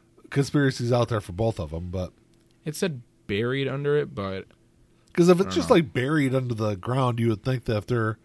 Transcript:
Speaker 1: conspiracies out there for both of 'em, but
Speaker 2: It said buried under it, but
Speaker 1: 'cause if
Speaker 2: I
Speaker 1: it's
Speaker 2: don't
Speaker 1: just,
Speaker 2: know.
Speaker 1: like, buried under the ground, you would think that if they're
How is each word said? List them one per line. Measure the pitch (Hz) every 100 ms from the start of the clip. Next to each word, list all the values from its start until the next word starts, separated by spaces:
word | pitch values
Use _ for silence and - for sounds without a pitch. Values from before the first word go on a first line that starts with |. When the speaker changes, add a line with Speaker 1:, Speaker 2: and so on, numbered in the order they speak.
| _ _ -
Speaker 1:
conspiracies | 139 135 147 135 - 117
out | 120 117
there | 113
for | -
both | 90 113 -
of | 78
'em, | 82 90
but | 92 87 - _ _ _ _ 156
Speaker 2:
It | 147
said | 190 131 - _ -
buried | 101 120 139 131
under | 135 143 147
it, | 143 127
but | 98 95 - _ _ _ _ _ _
Speaker 1:
'cause | - 175
if | 175
Speaker 2:
I |
Speaker 1:
it's | 190
Speaker 2:
don't | 349
Speaker 1:
just, | 170
Speaker 2:
know. | 196
Speaker 1:
like, | 127
buried | 127 131 156 131 131
under | 123 110
the | 110 101
ground, | 113 131 127 120
you | 117
would | 107
think | 135 127 -
that | 107
if | -
they're | 120 110 110